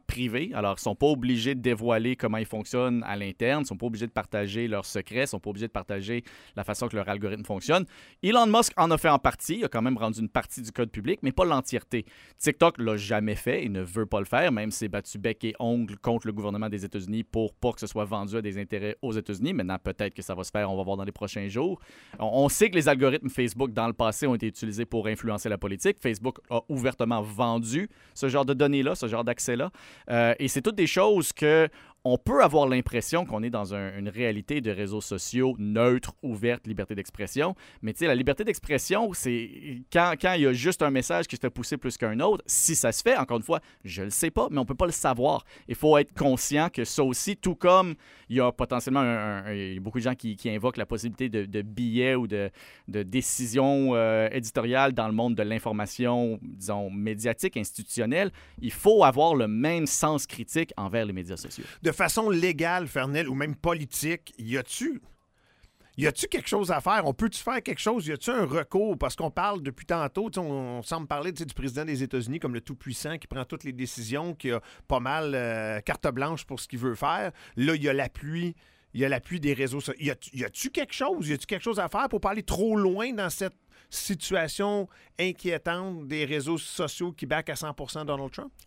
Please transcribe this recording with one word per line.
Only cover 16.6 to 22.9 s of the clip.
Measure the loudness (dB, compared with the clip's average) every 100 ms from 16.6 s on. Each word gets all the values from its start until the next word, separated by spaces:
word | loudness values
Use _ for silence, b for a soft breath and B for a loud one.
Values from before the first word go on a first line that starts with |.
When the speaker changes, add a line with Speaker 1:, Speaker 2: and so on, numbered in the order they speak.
| -4
Speaker 1:
des | -4 -6
États-Unis | -6 -4 -4
pour | -2 -2 -2 0
pas | -2
que | -2
ce | -6
soit | -4 -4
vendu | -4 -4 -4
à |
des | -4 -6
intérêts | -6 -4 -6 -6
aux | -4
États-Unis. | -4 -4 -2 -2
Maintenant, | -2 -2 -4
peut-être | -6 -4 -6
que | -6
ça | -8 -8
va |
se | -4
faire, | -2 -2
on | -2
va |
voir | -2 -4
dans |
les | -6
prochains | -6 -8 -6 -4
jours. | -2 -2 -4 B B B -6
On, | 0 4 4
on |
sait | 6 6
que | 6
les |
algorithmes | 6